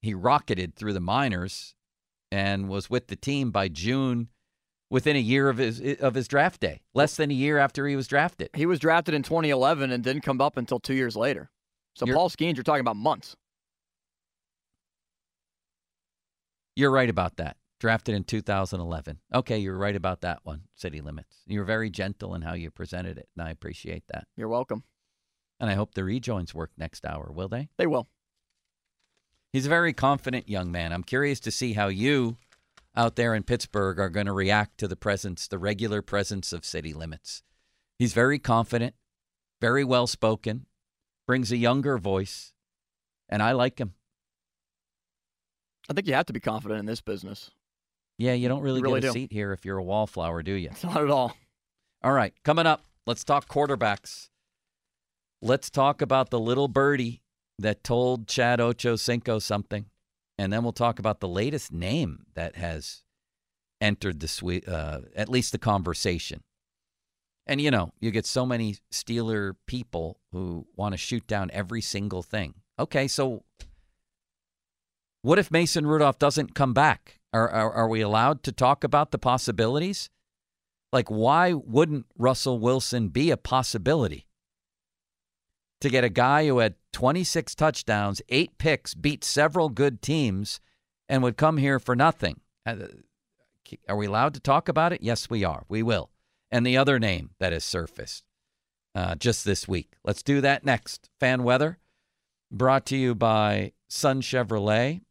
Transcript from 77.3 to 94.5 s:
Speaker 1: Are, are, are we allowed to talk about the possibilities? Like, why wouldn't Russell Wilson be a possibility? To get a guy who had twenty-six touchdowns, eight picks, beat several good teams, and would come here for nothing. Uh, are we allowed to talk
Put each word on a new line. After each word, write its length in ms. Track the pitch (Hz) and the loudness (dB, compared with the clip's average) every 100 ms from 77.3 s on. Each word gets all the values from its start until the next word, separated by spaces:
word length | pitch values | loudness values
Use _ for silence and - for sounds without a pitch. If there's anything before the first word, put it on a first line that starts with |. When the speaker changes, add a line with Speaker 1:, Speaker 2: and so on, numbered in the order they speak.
Speaker 1:
Are, 160 | 113 113 | 0 2
are, 240 | 107 110 | 2 0
are 160 | - 113 | 2 2
we 120 | 113 | 2
allowed 420 | 107 107 123 147 | 2 4 4 2
to 80 | - | -4
talk 320 | - 127 143 | 2 2 4
about 260 | 135 147 151 | 4 2 2
the 80 | - | 0
possibilities? 920 | 131 123 - 101 113 139 180 196 - _ _ _ _ _ _ _ _ | 2 0 0 0 2 2 -2 -4 -10 _ _ _ _ _ _ _ _
Like, 160 | 131 113 | 0 0
why 440 | 107 117 151 180 | 2 4 6 4
wouldn't 540 | 165 - 120 160 147 - - | 2 2 4 4 2 -6 0
Russell 420 | 123 127 - 123 | 2 2 0 2
Wilson 500 | 113 131 - 123 107 | 2 2 0 -2 0
be 220 | 76 156 | 2 2
a 60 | 127 | 2
possibility? 880 | - 131 123 113 95 156 110 71 - _ _ _ _ _ _ _ _ _ _ _ _ _ _ _ | 2 0 0 -2 2 2 2 -2 -16 _ _ _ _ _ _ _ _ _ _ _ _ _ _ _
To 80 | 143 | 0
get 140 | 127 | 4
a 40 | 123 | 2
guy 380 | 101 123 147 156 | 4 4 4 4
who 120 | 127 | 4
had 160 | 110 - _ | 2 0 _
twenty-six 600 | - 123 165 175 170 - | 0 2 2 0 -2 -4
touchdowns, 680 | - 156 - - 104 101 98 - | 0 2 2 -2 0 0 -4 0
eight 260 | 127 175 _ | 0 0 _
picks, 380 | 165 139 - | 0 0 -2
beat 280 | 160 147 151 | -4 -2 -2
several 460 | - - 151 147 156 | -2 2 2 4 0
good 320 | 113 139 120 | 2 0 0
teams, 580 | - 160 131 95 104 - _ _ _ _ _ | -2 0 0 -2 -6 -10 _ _ _ _ _
and 160 | 135 | 2
would 140 | 123 113 | 2 2
come 220 | 156 156 | 2 4
here 200 | 139 135 | 2 2
for 160 | - | 0
nothing. 460 | 123 151 156 92 67 _ _ | 4 4 2 -4 -4 _ _
Uh, 120 | - 110 - - _ _ _ _ _ _ - - - | -8 -8 -10 -16 _ _ _ _ _ _ -20 -20 -6
are 100 | 101 | -2
we 100 | 104 | 0
allowed 260 | 107 139 | 2 0
to 60 | 139 | 0
talk 300 | - | 2